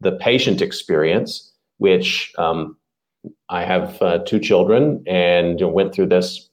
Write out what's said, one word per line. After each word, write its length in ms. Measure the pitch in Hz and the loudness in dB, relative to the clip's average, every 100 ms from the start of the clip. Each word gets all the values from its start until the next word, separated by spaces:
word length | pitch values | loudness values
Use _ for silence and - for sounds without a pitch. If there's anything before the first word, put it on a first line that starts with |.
The 120 | 95 | -4
patient 500 | 92 113 127 131 90 | -2 0 0 0 -2
experience, 880 | 101 - - 78 80 101 - - _ _ _ - | -2 -6 -2 0 2 0 -2 -10 _ _ _ -2
which, 560 | 98 90 - - - - | 2 2 2 -4 -8 -4
um, 400 | 82 82 78 - _ _ _ _ - _ _ | -4 -2 -6 -12 _ _ _ _ -20 _ _
I 120 | 87 | -8
have, 360 | 90 92 90 - | -2 -2 -2 -4
uh, 200 | 92 85 | -2 -2
two 200 | - 107 | -2 -4
children 640 | - 95 90 117 151 143 - | 2 2 4 4 2 -2 -2
and 540 | 92 87 87 87 85 | 0 2 2 2 0
went 340 | 90 92 95 | 0 0 0
through 120 | - 92 | 0 2
this 420 | 90 90 - _ | 2 0 -8 _